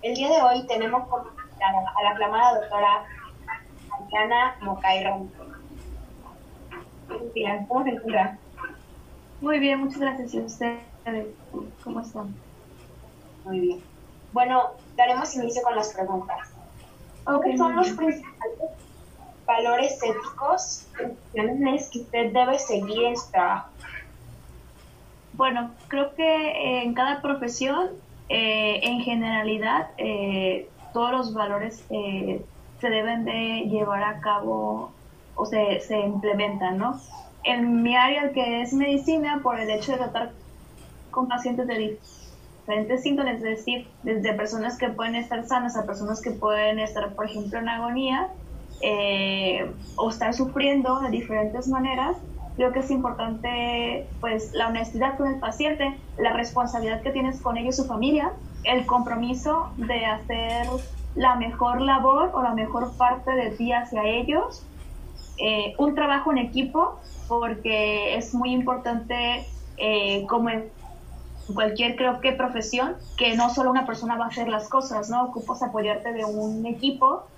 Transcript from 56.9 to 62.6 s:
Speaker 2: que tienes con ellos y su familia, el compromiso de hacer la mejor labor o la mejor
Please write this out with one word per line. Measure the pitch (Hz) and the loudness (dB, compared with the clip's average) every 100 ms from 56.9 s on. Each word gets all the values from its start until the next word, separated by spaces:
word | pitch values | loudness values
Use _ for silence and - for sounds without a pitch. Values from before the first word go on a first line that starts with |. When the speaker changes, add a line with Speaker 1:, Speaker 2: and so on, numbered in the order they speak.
| 220 | -2
Speaker 2:
que | 277 | -2
tienes | 277 262 262 | 0 0 0
con | 254 233 | -2 -2
ellos | 240 254 | -2 0
y | |
su | 262 | -2
familia, | 220 254 302 302 370 - - | 2 4 4 2 -4 -12 -6
el | 220 254 247 | 0 2 4
compromiso | 247 240 233 240 254 302 320 330 - | 2 2 -2 -2 -2 0 0 0 -4
de | 226 240 226 | -2 0 0
hacer | 214 - 226 226 233 240 254 - - - - | -2 -2 -4 -2 -2 0 -2 -6 -8 -6 4
la | 254 247 | 4 4
mejor | 233 233 240 240 | 0 0 2 4
labor | 269 269 262 277 359 | 4 6 6 6 4
o | 359 | 2
la | 247 | 2
mejor | 226 | 2